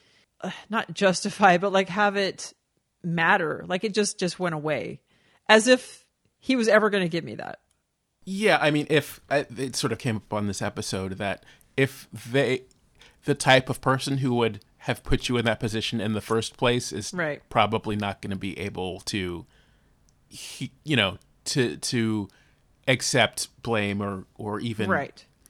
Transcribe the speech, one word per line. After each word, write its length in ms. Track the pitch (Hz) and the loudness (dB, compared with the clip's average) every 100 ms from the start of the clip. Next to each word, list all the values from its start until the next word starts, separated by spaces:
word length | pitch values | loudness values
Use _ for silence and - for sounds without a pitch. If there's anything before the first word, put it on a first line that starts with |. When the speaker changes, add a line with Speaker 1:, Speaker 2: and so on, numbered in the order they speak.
| _ _ _ _ | _ _ _ _
Speaker 1:
uh, 100 | 180 - - | -10 -10 -4
not 240 | 220 - | -4 -4
justified, 680 | 160 190 175 202 - 202 175 | 2 2 2 -2 4 6 6
but, 100 | 196 | 4
like, 160 | 190 185 | 2 2
have 260 | 185 208 202 | 2 2 2
it 360 | 190 - - - _ _ _ _ | -2 -4 -12 -18 _ _ _ _
matter. 600 | 175 170 165 196 156 147 170 | -4 2 4 4 2 -4 -4
Like, 160 | 185 | -4
it 100 | 220 202 | -2 0
just, 240 | 202 - | -2 -2
just 200 | 175 - | -4 -2
went 140 | 180 156 | -4 -2
away, 440 | 151 135 85 - _ _ _ _ - | -2 -2 -4 -10 _ _ _ _ 6
as 180 | 220 226 | 6 8
if 380 | 254 - - _ _ _ _ | 4 2 -20 _ _ _ _
he 160 | - 262 | -2 0
was 120 | 220 | 4
ever 220 | 214 208 | 4 4
gonna 160 | 196 175 | 2 0
give 160 | 165 | -2
me 100 | 143 104 | -6 -10
that. 240 | - - _ _ _ _ _ _ - | -12 -14 _ _ _ _ _ _ -10
Speaker 2:
Yeah, 320 | 190 214 151 | 0 4 4
I 80 | 147 | 4
mean, 140 | 147 143 | 2 2
if, 280 | 156 - - - | 0 0 -8 -2
I, 160 | 143 - 110 | -2 -2 -6
it 180 | 131 - | -6 -4
sort 160 | 143 | -4
of 40 | 110 | -2
came 180 | 123 107 | -2 -4
up 140 | - | -4
on 120 | 107 101 | -4 -2
this 140 | 95 | -2
episode 520 | 104 110 - 98 95 | -4 -6 -6 -4 -4
that 300 | 95 101 - - - _ - | -4 -6 -6 -12 -20 _ 0
if 300 | 135 - - | 0 -2 -18
they, 520 | 104 123 135 120 - - _ _ _ - _ - | -16 -2 0 2 -2 -6 _ _ _ -20 _ -4
the 80 | 143 | 0
type 340 | 139 131 131 | 4 4 4
of 120 | 131 | -2
person 380 | 131 131 - 139 | 0 0 0 -2
who 160 | 131 120 | 0 2
would 280 | 113 104 - _ - | 0 -2 -12 _ -6
have 160 | 120 | -4
put 260 | - 120 - | 0 -2 0
you 80 | 120 | 0
in 80 | 113 | 0
that 140 | 107 | 0
position 400 | 117 110 - 117 | -2 -4 -4 -4
in 120 | 104 | -2
the 80 | 104 | -4
first 360 | - 113 - - | 0 -2 -2 0
place 340 | 123 123 - | 0 0 -2
is 200 | 98 - | -8 -6
Speaker 1:
Right. 280 | 180 156 147 - | -6 -6 -6 -2
Speaker 2:
probably 460 | 117 107 110 113 104 | 2 2 0 -4 -4
not 260 | 101 - | -4 -6
gonna 140 | 98 98 | -8 -6
be 220 | 101 - | -6 -6
able 400 | 98 90 92 98 | -8 -6 -8 -8
to, 440 | - 104 92 85 - _ _ _ _ _ _ _ _ | -6 -6 -4 -8 -12 _ _ _ _ _ _ _ _
he, 440 | - - - 135 - | -18 -16 -10 -12 -10
you 120 | 151 131 | 0 2
know, 220 | 98 98 _ _ - | 2 -2 _ _ -4
to, 320 | 135 120 73 | 0 0 -2
to 500 | - 120 113 107 95 _ _ _ _ _ - | -4 0 0 -2 -6 _ _ _ _ _ -2
accept 600 | 127 - 131 107 - - _ | 0 2 2 2 0 -10 _
blame 380 | 120 110 101 101 | -2 0 0 -2
or, 240 | 101 95 - - | -4 -6 -10 -10
or 240 | 107 104 | -8 -6
even 300 | 120 107 101 | -6 -2 0
Speaker 1:
Right. 340 | 143 135 - _ _ | 0 -2 -12 _ _